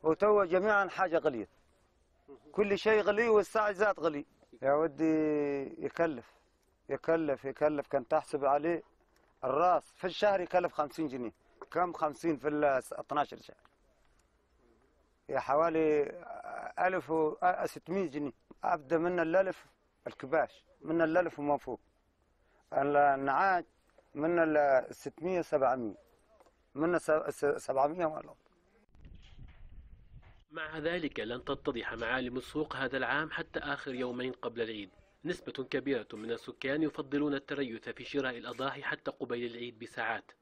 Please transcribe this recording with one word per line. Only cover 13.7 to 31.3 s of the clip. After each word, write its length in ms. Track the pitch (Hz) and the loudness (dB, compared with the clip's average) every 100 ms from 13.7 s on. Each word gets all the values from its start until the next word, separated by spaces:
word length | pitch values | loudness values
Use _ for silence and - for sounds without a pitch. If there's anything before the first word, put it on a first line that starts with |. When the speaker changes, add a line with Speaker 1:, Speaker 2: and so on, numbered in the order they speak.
| _ _ _ _ _ _ _ _ _ _ _ _ _ _ _ _ | _ _ _ _ _ _ _ _ _ _ _ _ _ _ _ _
Speaker 1:
يا 100 | 135 | -4
حوالي 720 | - 143 165 160 156 151 143 - - - - - - - | 2 2 4 4 4 4 2 -4 -12 -12 -10 -10 -10 0
ألف 320 | 180 185 131 | 0 0 -2
و 240 | 160 156 - 180 180 165 | 0 0 2 0 2 -2
ستمية 400 | - - 190 175 | -6 -4 -2 -2
جنيه. 260 | 139 143 - _ - | -2 -6 -8 _ -6
أبدأ 340 | - 175 131 160 | -2 -2 0 0
من 220 | 175 180 | 2 0
الألف 460 | 160 175 190 170 - _ _ _ - | 2 2 2 -4 -14 _ _ _ -14
الكباش، 580 | - 131 156 131 - _ _ | -12 -2 0 0 -4 _ _
من 200 | - 165 | -4 0
الألف 380 | 160 165 170 - | 2 2 0 -2
وما 180 | 147 143 | -2 -2
فوق. 220 | - 117 _ _ _ _ _ _ _ _ _ | -2 -10 _ _ _ _ _ _ _ _ _
النعاج 920 | 139 139 147 143 135 139 135 196 180 170 _ _ _ _ 139 | 0 2 6 6 4 2 2 4 2 -2 _ _ _ _ -4
من 240 | 156 170 | 0 4
ال 460 | 160 151 143 131 - - | 4 4 6 4 2 -10
ستمية، 460 | 147 - 160 185 | -12 -6 -2 -2
سبعمية. 540 | 160 151 131 131 113 92 _ _ _ _ - _ _ 135 | 0 2 4 2 -2 -8 _ _ _ _ -20 _ _ -2
من 200 | 160 170 | 0 0
الس-، 140 | - | 2
الس-، 560 | 156 160 - 143 - - | 0 0 -2 0 0 -2
سبعمية 400 | 135 143 175 165 | 0 0 0 -4
والله. 280 | 156 - - _ _ _ _ _ - - - - - - - - - - - - - - - _ | -4 -12 -20 _ _ _ _ _ -20 -20 -20 -20 -20 -20 -20 -20 -20 -20 -20 -20 -20 -20 -20 _
Speaker 2:
مع 260 | 156 156 156 | -10 -8 -4
ذلك 420 | 156 175 156 - | -2 -2 -4 -6
لن 240 | 110 | -6